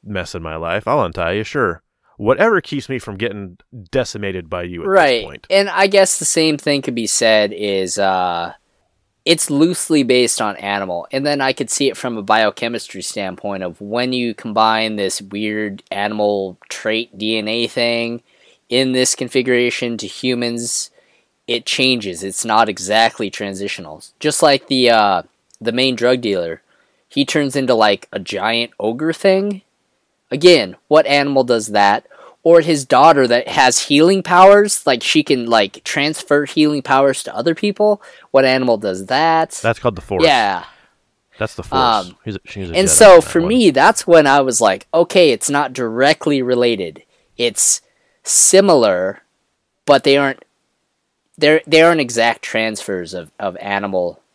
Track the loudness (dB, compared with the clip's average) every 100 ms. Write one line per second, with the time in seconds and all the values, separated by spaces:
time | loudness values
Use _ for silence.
0 | -12 -10 -10 -10 -10 -8 -6 -6 -2 -2
1 | -2 -4 -4 -4 -6 -4 -4 -4 _ _
2 | _ -6 -2 2 2 0 -4 -8 -8 -10
3 | -10 -8 -8 -8 -14 -18 _ -20 -6 -4
4 | -4 -6 -8 -8 -10 -10 -10 -8 0 2
5 | 4 2 -4 -14 -2 0 0 0 2 4
6 | 2 0 -2 0 0 0 -2 -4 -4 -6
7 | -4 0 2 4 2 -2 -4 -4 -4 -2
8 | 0 0 -2 -4 -8 -12 _ _ _ _
9 | _ _ -2 0 0 0 0 0 -2 0
10 | 2 2 0 -2 -4 -6 -6 -6 -6 -10
11 | -8 -6 -4 -2 -2 -4 -6 -4 -4 -4
12 | -8 -6 0 0 0 -2 -8 -8 -12 -12
13 | -10 -8 -10 -10 -10 -8 -10 -12 -8 -6
14 | -4 -4 -6 -8 -6 0 2 0 -2 -4
15 | -4 -6 -10 -8 -8 -6 -8 -10 -10 -6
16 | -6 -2 -2 -2 -6 -10 -16 -10 -6 -4
17 | -6 -8 -6 -4 -4 -4 -4 -2 -2 -2
18 | -6 -10 -14 _ _ _ -4 -2 0 0
19 | 0 -2 -4 -2 0 0 0 -4 -6 -8
20 | -12 -8 -6 -4 -6 -6 -8 -8 -10 _
21 | _ _ _ _ -8 -8 -4 -2 0 -2
22 | -4 -10 -10 -8 0 2 0 -2 -2 0
23 | 0 -2 -8 -8 -10 -8 -10 -10 -14 -18
24 | -20 _ -4 2 2 2 -2 0 4 4
25 | 2 0 -4 _ _ _ -6 -2 -2 0
26 | 0 0 -2 -4 -6 -10 _ _ _ _
27 | _ -4 -2 -2 -2 -2 0 2 2 2
28 | -6 -12 -10 -6 -4 -2 -4 -6 -6 -4
29 | -6 -2 0 0 -2 -8 -14 _ _ _
30 | _ _ _ 2 6 6 2 -8 2 2
31 | 4 2 2 0 2 0 0 2 4 2
32 | -4 -20 -20 _ 4 6 6 0 2 4
33 | 6 6 4 0 0 0 2 2 0 2
34 | 4 2 2 8 8 8 4 0 -2 -2
35 | 0 0 0 -2 2 2 0 -4 -8 -4
36 | -4 -4 -2 0 0 0 0 0 0 2
37 | 2 0 -6 -6 -4 -2 -2 0 0 0
38 | -6 -20 _ 2 2 2 0 -2 -2 -6
39 | -4 0 2 0 -2 -4 -4 -2 -4 -6
40 | -6 0 2 4 2 -2 -8 -20 _ _
41 | _ _ _ -10 -10 -10 -6 0 0 0
42 | -4 -12 -12 -12 -12 -12 -4 -2 2 8
43 | 10 10 8 0 0 2 4 4 4 2
44 | 4 4 6 4 2 2 0 0 -2 0
45 | 2 4 4 2 -2 -2 -4 -6 -6 0
46 | 0 2 0 -2 0 0 0 0 -6 -12
47 | _ _ _ -4 -4 0 -2 -2 -6 _
48 | _ _ -4 0 4 4 6 4 2 0
49 | -4 -8 _ _ _ _ _ _ 2 2
50 | 4 2 0 -4 _ _ _ _ _ _
51 | _ _ _ -2 2 2 4 4 6 4
52 | -2 0 0 -2 -4 -4 -4 -6 -8 -8
53 | -8 -12 -14 -10 -10 -8 -6 -4 -4 -4
54 | -4 -8 _